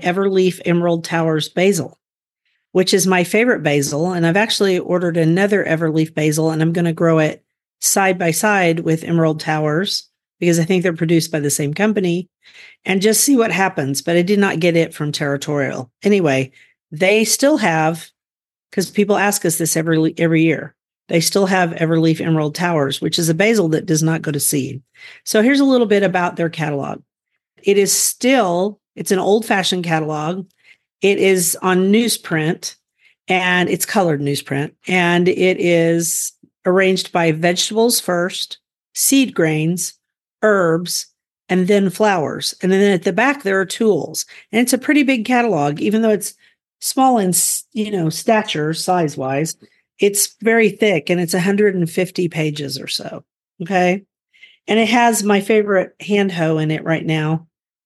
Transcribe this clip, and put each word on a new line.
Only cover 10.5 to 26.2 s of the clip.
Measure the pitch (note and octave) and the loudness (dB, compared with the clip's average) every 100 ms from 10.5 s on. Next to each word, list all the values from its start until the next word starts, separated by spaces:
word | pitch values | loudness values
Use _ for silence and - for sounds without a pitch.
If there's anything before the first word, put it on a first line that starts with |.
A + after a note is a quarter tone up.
| E3+ | 0
I | |
think | E3 F#3 | 2 0
they're | F3+ | 0
produced | E3 E3 E3+ D#3+ | -2 0 0 0
by | D#3 | -4
the | C#3+ | -4
same | - C#3+ | -4 -4
company, | D3+ G#3 G#3 F3+ F3 F3+ _ _ - - _ - | -2 -2 0 -2 -2 -6 _ _ -20 -20 _ -4
and | F#3+ | 0
just | G#3 G#3+ | 2 2
see | - C4 | 2 2
what | A3 | 2
happens. | E3+ F#3+ F#3 C3+ C#3 | 0 0 0 -4 -4
But | - E3+ | 0 0
I | |
did | F3 G3+ | 2 2
not | G3 D#3+ | 2 2
get | E3+ E3 | 2 2
it | D#3+ | 0
from | - D3+ | -4 -6
Territorial. | D3 D3 C#3 D3 D3 C3+ - A#2+ _ | -4 -4 -4 -4 -2 -2 -6 -12 _
Anyway, | G3+ G3+ D#3+ C3 C3+ _ _ _ _ | 0 2 2 0 -2 _ _ _ _
they | D#3 F#3+ G#3+ A3 | -2 0 2 0
still | - C#4 D4+ | 2 2 2
have, | G3+ D#3+ D#3+ E3 - _ _ _ _ _ _ | 0 2 0 -2 -10 _ _ _ _ _ _
'cause | - F3 | -6 -4
people | - G3+ G3 | 0 0 2
ask | G3+ G3 F3 | 0 0 -2
us | E3 | -2
this | D#3+ E3 | -2 -2
every, | D#3+ D#3+ D#3+ E3 | 0 0 0 0
every | E3 D#3+ | 0 2
year, | D#3+ - D#3 _ _ _ - | 2 0 -6 _ _ _ -2
they | E3+ | -2
still | E3 G3 F#3+ | 0 0 0
have | F#3+ E3+ | 2 0
Everleaf | E3+ D#3+ E3 E3 D#3+ | -2 0 2 2 0
Emerald | E3+ D#3 D3+ D3+ | 0 0 0 -4
Towers, | F3+ E3 C#3 - | -2 0 -2 -2
which | - E3+ | -4 -2
is | E3 | -2
a | E3 | 2
basil | G#3 A3+ E3+ | 2 2 2
that | D#3 - | -2 0
does | D#3 | 0
not | D#3+ D#3+ | 0 -2
go | D#3+ | -4
to | C#3+ | -4
seed. | - D3 C3 B2+ _ _ - - - | -2 -4 -4 -10 _ _ -20 -18 -2
So | G#3+ | 2
here's | A#3 C#4 | 4 4
a | C#4 | 4
little | B3+ A3+ | 2 2
bit | G3+ | 2
about | F#3+ F3+ | 2 0